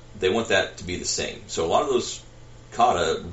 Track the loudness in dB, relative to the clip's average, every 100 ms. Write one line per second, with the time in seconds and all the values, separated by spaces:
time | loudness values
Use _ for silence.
0 | -16 0 2 2 2 2 0 -4 -6 -4
1 | -4 -2 -4 -8 -6 -2 2 2 4 0
2 | 0 -8 -14 -20 -20 -20 -6 2 4 4
3 | 2 0 -2